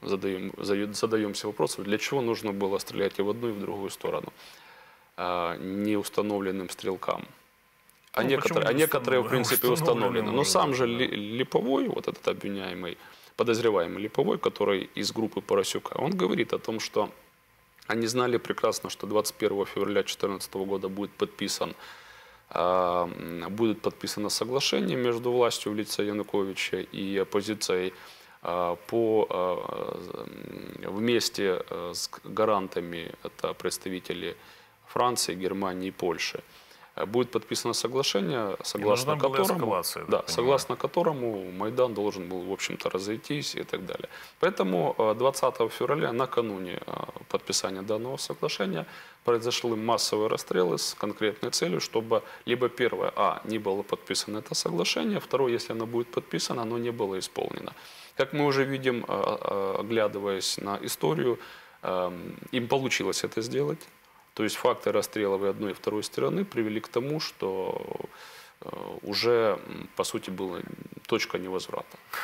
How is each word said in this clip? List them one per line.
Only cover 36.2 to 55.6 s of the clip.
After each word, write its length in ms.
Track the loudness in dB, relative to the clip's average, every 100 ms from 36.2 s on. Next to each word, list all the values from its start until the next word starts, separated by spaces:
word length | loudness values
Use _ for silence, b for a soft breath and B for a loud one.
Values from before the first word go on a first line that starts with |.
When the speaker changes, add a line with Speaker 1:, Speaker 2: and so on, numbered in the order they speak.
| -2 -6 -12 B B B B -6
Speaker 1:
Э, 80 | 0
будет 260 | 0 0
подписано 420 | -2 -2 -4 -2
соглашение, 800 | -2 0 0 2 0 0 -2 -2
Speaker 2:
И 100 | -4
Speaker 1:
согласно 500 | -4 0 4 4 4
Speaker 2:
нужна 140 | 2 2
была 80 | 4
Speaker 1:
которому, 220 | 2 2
Speaker 2:
эскалация, 420 | 2 2 0 -4
я 40 | 0
так 60 |
Speaker 1:
да, 60 | 0
Speaker 2:
понимаю. 180 | 2 2
Speaker 1:
согласно 400 | 4 4 2 -2
которому 760 | 0 2 2 2 -2 -2 -4
Майдан 420 | -4 -2 4 2
должен 360 | 4 0 -2 -6
был, 120 | -6
в 80 | -4
общем-то, 380 | -4 -4 -2 -2
разойтись 640 | 0 -2 -4 -4 -4 -4 -6
и 80 |
так 220 | -6 -6 -6
далее. 240 | -8 -8 B B B
Поэтому, 560 | 0 2 2 4 2 4
э, 180 | 4 6
двадцатого 540 | 4 4 2 2 0
февраля, 420 | 0 0 2 2
накануне, 680 | 0 0 2 0 -2 -4 -6 -6
э, 60 | -6 -8 -10 -4
подписания 520 | -4 0 -2 0 -4
данного 360 | -2 -2 -2 -6
соглашения, 680 | -6 -4 -2 0 -2 -2 -6 B B B 2
произошли 500 | 2 2 0 0 0
массовые 520 | 2 2 2 2 2
расстрелы 480 | 0 0 2 4 2
с 180 | -2 -4
конкретной 560 | -6 0 -2 0 -2
целью, 300 | 0 0 0
чтобы 400 | 0 -2 2 2 B B -2
либо 240 | 2 2
первое, 420 | 2 2 2 -2 4
а, 260 | 2 2
не 160 | -2 -2
было 240 | 0 0
подписано 560 | 0 -4 -2 -2 -2 -6
это 160 | -4 -2
соглашение, 640 | 0 0 2 2 0 0
второе, 320 | 0 2 2
если 220 | 2